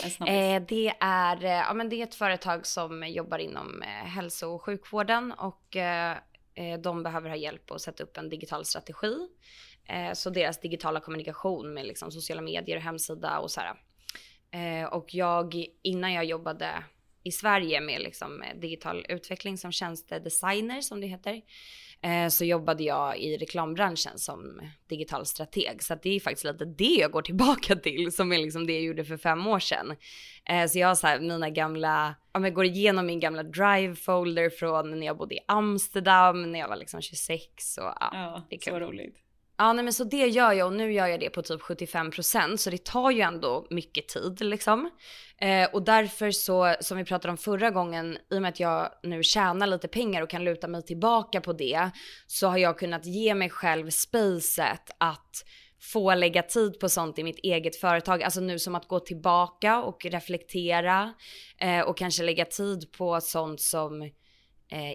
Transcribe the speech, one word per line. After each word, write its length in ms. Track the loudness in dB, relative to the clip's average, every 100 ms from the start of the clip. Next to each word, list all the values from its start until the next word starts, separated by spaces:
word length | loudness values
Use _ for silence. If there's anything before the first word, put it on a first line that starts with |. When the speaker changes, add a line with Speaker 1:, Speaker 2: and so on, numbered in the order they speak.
Speaker 1:
En 60 | -8
snabbis. 240 | -4 2
Speaker 2:
Eh, 280 | 4 4 2 0
det 260 | 0 0 0
är, 440 | 2 2 2 0
eh, 80 | 0
ja, 220 | 0 0
men 160 | -2 -4
det 60 | -4
är 80 |
ett 120 | -6 -2
företag 500 | 0 0 -2 -4 -4
som 420 | -4 -6 -8 -8
jobbar 300 | -8 -6 -6
inom, 440 | -6 -8 -10 -10
eh, 60 | -10
hälso- 680 | -10 -10 -8 -8 -8 -8 -8
och 60 |
sjukvården 680 | -8 -10 -6 -2 0 0 0
och, 440 | -6 -10 -10 _ -4
eh, 360 | -2 0 -2 -4 -10 _ _ -10
eh, 240 | -8 -6
de 200 | -4 -4
behöver 260 | -4 -6 -6
ha 60 | -8
hjälp 360 | -8 -10 -12
att 100 | -12
sätta 220 | -10 -12
upp 140 | -14 -12
en 120 | -10
digital 360 | -10 -8 -8 -6
strategi. 500 | -8 -8 -6 -4 -4 -8 -16 _ -20 -20 _ -10
Eh, 240 | -6 -6
så 160 | -6 -4
deras 300 | 0 0 -2
digitala 400 | -8 -4 -4 -4
kommunikation 720 | -6 -8 -8 -6 -4 -4 -6
med 120 | -10 -10
liksom 260 | -10 -12
sociala 300 | -10 -8 -8
medier 360 | -6 -6 -4 -6
och 60 |
hemsida 560 | -6 -6 -6 -6 -4 -4
och 120 | -4
så 100 | -6
här. 120 | -8 -10 _ _ -16 -16 -20 _ _ -8 -6 -4
Eh, 60 | -4
och 260 | -6 -6
jag, 520 | -2 2 2 0 -4 -8 _
innan 300 | -4 -2 0
jag 120 | 0 -2
jobbade 580 | -4 -6 -6 -6 -6 -10 _ _ _ -10
i 60 |
Sverige 500 | -2 2 2 2 0
med 200 | -2 -6
liksom, 400 | -8 -10 -10 -10
eh, 180 | -12 -10
digital 460 | -10 -8 -8 -8 -6
utveckling 480 | -8 -8 -10 -8 -8
som 140 | -8
tjänstedesigner, 1120 | -6 -6 -8 -8 -8 -4 -2 0 0 -2 -6
som 200 | -8 -6
det 60 | -8
heter, 340 | -8 -8 -8 -12 -20 -20 -20 -20 -8
eh, 260 | -2 0 2
så 180 | 2 2
jobbade 380 | 2 2 0
jag 360 | 0 0 0 -2
i 180 | -4 -4
reklambranschen 800 | -4 -4 -4 0 0 0 -6 -6
som 440 | -8 -10 -14 -16 -18 -20 _
digital 360 | -8 -6 -6 -4
strateg. 580 | -6 -6 -4 -4 -4
Så 100 | -6
att 100 | -4
det 120 | 0 0
är 40 |
faktiskt 240 | -2 -4
lite 220 | -4 -4 -6
det 320 | 0 4 6
jag 120 | 4
går 100 | 2
tillbaka 540 | 0 4 6 4 4 2
till, 380 | 2 -2 -2
som 200 | 0 2
är 40 | 2
liksom 300 | 0 -2 -2
det 60 |
jag 80 | 0
gjorde 240 | -2 -4 -6
för 120 | -2
fem 300 | 0 2 2
år 120 | 2
sedan. 360 | 2 -2 -4 -10 -14 -20 -20 -12 -2
Eh, 180 | 2 2
så 120 | 4
jag 80 | 4
har 80 | 6
så 120 | 4
här, 120 | 4
mina 300 | 0 -2 -2
gamla, 640 | 0 -2 0 0 2 0 -4 _
ja, 60 | 0
men 140 | 0
går 120 | 4 2
igenom 400 | 4 4 4 2
min 140 | 0
gamla 240 | 0 -2
drive-folder 1080 | -6 2 6 6 2 -2 0 2 2 2 2
från 500 | 2 0 0 0 -4
när 80 | -4
jag 100 | -4
bodde 180 | -6 -6
i 40 | 0
Amsterdam, 1040 | 2 4 0 -2 0 6 10 10 6 -2
när 80 | -4
jag 80 | -4
var 80 | -6
liksom 260 | -8 -10
tjugosex 760 | -10 -8 -4 -4 -6 -10 -8 -6
och, 60 |
ja, 260 | -6 -4 -4
Speaker 1:
Ja, 340 | -4 -8 -10 -12
Speaker 2:
det 60 | -8
är 40 |
Speaker 1:
så 120 | -6
Speaker 2:
kul. 80 | -4
Speaker 1:
roligt. 400 | -6 -8 -14 -16 _ _ _ 4
Speaker 2:
Ja, 160 | 4
nej, 100 | 6
men 100 | 2
så 100 | 0
det 240 | 0 4 4
gör 260 | 6 6
jag 140 | 6 4
och 60 |
nu 200 | 0 0
gör 140 | 2 0
jag 120 | 0
det 100 | -2
på 120 | -4
typ 200 | -6 -6
sjuttiofem 500 | -6 -8 -4 -4 -4
procent, 500 | -2 0 2 2 2
så 80 | -2
det 160 | -4 -2
tar 260 | 2 4
ju 100 | 4
ändå 460 | 2 2 0 -2 -2
mycket 380 | -6 -4 -6 -6
tid 340 | -6 -4 -2
liksom. 480 | -2 0 2 2 2 -8 -18 -20 -20 _
Eh, 320 | 2 4 4
och 100 | 4
därför 480 | 6 6 6 0 -2
så, 440 | 0 2 4 6 4
som 180 | 0 -4
vi 80 | -2
pratade 260 | -2 -2
om 60 | -4
förra 340 | -2 2 2
gången, 460 | 2 0 -2 -6 -8 -2
i 60 | 0
och 40 |
med 80 | 0
att 100 | 0
jag 300 | 0 2 0 -6
nu 200 | -6 0
tjänar 440 | 2 4 4 4 2
lite 200 | 0 -2
pengar 340 | -2 0 0
och 80 | -2
kan 140 | -2
luta 240 | -2 -2 -4
mig 180 | -6 -6
tillbaka 560 | 0 4 4 2 -2
på 120 | -2
det, 360 | -2 0 2 0 -2 -16 -20 -8
så 200 | 0 2
har 100 | 6
jag 220 | 4 2
kunnat 260 | -2 -4 -4
ge 300 | 0 2 4
mig 140 | 0
själv 400 | 0 0 0 0
spacet 1000 | -2 0 2 2 2 0 0 0 -2 -8 -2
att 460 | 0 0 _ -14 -14 -20 -20 _
få 340 | -6 2 4 6
lägga 280 | 6 4
tid 360 | 2 2 2 2
på 100 | 0
sånt 300 | 2 0 -4
i 40 |
mitt 160 | -6 -2
eget 320 | 0 0 0 0
företag. 480 | 2 4 4 2
Alltså 160 | 2 0
nu 200 | -2 -2
som 160 | -2 -4
att 120 | -2
gå 120 | -2
tillbaka 840 | -2 -2 4 6 4 2 2 2
och 220 | 0 -6 -6
reflektera, 1080 | -6 -4 -6 -4 -2 2 2 4 4 2 -6 -18 -20 -20 -4
eh, 240 | 2 2
och 160 | 2 0
kanske 260 | -2 0
lägga 220 | 2 2 0
tid 460 | -2 -2 -2 -8
på 300 | -4 0 0
sånt 400 | 0 -2 -2 -2
som, 400 | 0 0 -2 -6 -10 -14 _ _ _ _ _
eh, 220 | -10 -8